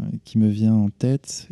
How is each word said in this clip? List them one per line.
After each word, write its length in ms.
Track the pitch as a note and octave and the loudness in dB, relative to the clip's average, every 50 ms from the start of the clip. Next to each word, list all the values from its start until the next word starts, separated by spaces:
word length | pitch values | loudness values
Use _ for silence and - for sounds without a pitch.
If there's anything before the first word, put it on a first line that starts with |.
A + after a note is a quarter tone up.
| G2+ G#2 A2 A2 - | -8 -8 -10 -10 -12
qui 120 | - - | -4 0
me 120 | A2+ G#2+ G#2+ | 2 2 2
vient 260 | G#2 G#2 A2 A2 A2 | 2 2 2 2 4
en 160 | G#2+ G#2 G2+ | 2 2 0
tête, 580 | - - - B2+ C3+ C#3 - - - - - - | -2 -2 -2 0 0 -2 -4 -10 -16 -16 -16 -18